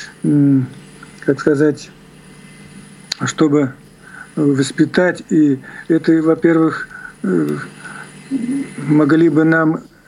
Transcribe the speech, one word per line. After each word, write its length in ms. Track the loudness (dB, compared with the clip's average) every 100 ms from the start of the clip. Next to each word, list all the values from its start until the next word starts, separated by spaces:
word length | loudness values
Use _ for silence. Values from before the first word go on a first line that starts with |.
| -16 -6
м, 420 | 0 2 4 2 0 -8 -20 -20 -20 -8
как 160 | -4 -2
сказать, 500 | 0 2 2 -2 -8 -20 -20 -20 -20 -20 -20 -20 -20 -20 -20 -20 -16 -8
чтобы 480 | -6 0 2 2 -2 -6 -20 -20 -20 -20 -12 -2
воспитать, 840 | 0 0 0 0 0 2 0 0 -2
и 280 | 2 2 0 -6 -12 -2
это, 320 | 0 2 2
во-первых, 680 | 2 2 2 2 2 -2 -10 -16 -20 -8
э, 240 | -2 -2 -2 -4 -10 -16 -18 -18 -18 -20 -8 -6 -4 -6 -6 -8 0
могли 440 | 2 4 4 4
бы 140 | 4
нам 400 | 2 2 0 -2 -8 _